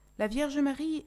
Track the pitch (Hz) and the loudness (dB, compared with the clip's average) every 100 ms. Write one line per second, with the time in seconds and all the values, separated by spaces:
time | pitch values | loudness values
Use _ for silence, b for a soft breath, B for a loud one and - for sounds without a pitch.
0 | _ - 208 233 294 277 277 269 311 311 | _ -4 -2 0 0 2 2 0 -2 -4